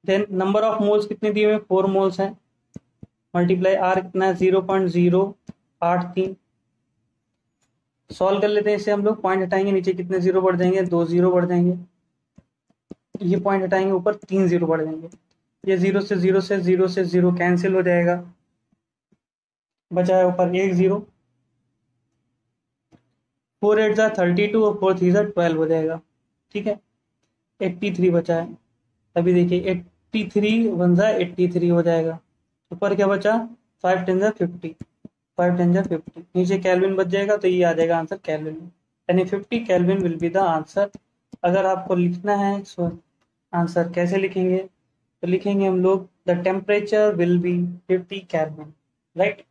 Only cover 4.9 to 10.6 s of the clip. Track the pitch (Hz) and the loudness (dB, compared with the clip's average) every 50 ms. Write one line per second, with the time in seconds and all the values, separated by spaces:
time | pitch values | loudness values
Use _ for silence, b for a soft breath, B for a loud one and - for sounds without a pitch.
4.9 | 170 175 175 175 175 185 196 202 220 _ _ - - _ _ _ _ _ 170 170 | 2 2 4 4 4 2 0 0 -4 _ _ -20 -20 _ _ _ _ _ -2 0
5.9 | 175 180 175 175 175 185 185 190 190 _ _ _ _ _ _ _ _ _ _ _ | 0 0 -2 -4 -4 -4 -4 -4 -6 _ _ _ _ _ _ _ _ _ _ _
6.9 | _ _ _ _ _ _ _ _ _ _ _ _ _ _ _ _ _ _ _ _ | _ _ _ _ _ _ _ _ _ _ _ _ _ _ _ _ _ _ _ _
7.9 | _ _ _ _ - - 185 190 196 202 196 208 208 208 208 208 208 202 208 214 | _ _ _ _ -6 -2 0 0 0 0 0 0 0 0 0 0 -2 -2 0 -2
8.9 | 208 202 202 214 220 220 - 185 190 190 190 180 185 190 196 202 196 190 180 185 | -2 0 0 0 -2 0 -2 -2 0 0 0 0 0 0 0 2 0 0 0 0
9.9 | 185 180 180 175 190 185 175 185 180 185 185 185 180 175 | -2 -4 -4 -4 -2 0 0 2 2 2 2 2 2 2